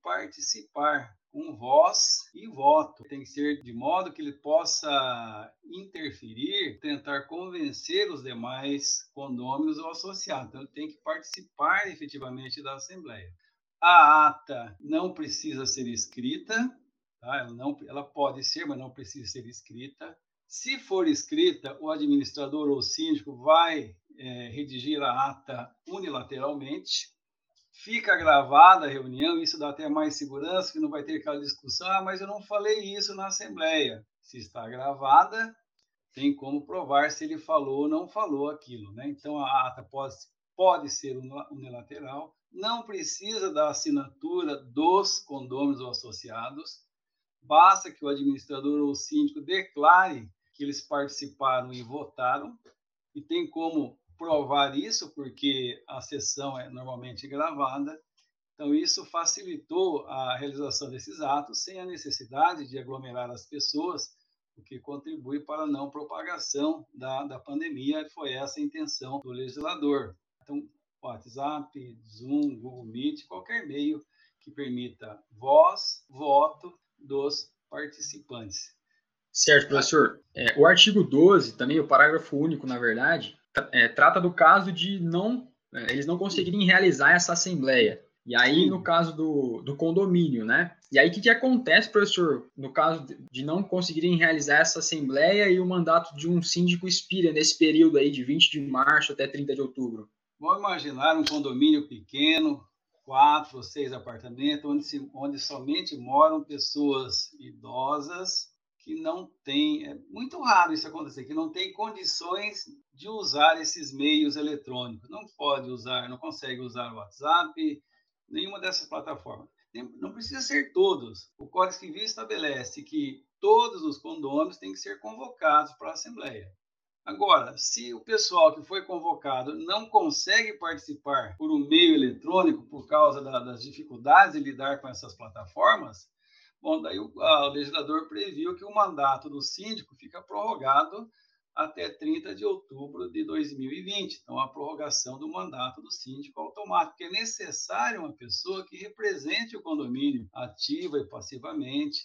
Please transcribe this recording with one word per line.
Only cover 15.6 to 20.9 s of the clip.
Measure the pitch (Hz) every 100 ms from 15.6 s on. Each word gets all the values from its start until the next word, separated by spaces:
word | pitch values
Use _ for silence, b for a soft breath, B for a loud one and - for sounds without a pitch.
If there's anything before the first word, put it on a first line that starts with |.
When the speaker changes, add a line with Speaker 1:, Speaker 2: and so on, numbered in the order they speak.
| 131
Speaker 1:
ser | - 120
escrita, | 117 - - 123 156 - 226 254 - _ _ _ _
tá? | 120 139
Ela | 120
não, | 117 139 143 143
ela | 139
pode | 143 147 139 135
ser, | 127 156
mas | 156 127
não | 131
precisa | - 123 143 113
ser | 131 113
escrita. | 123 - 117 135 - 160 - _ _ _
Se | - 262 269
for | -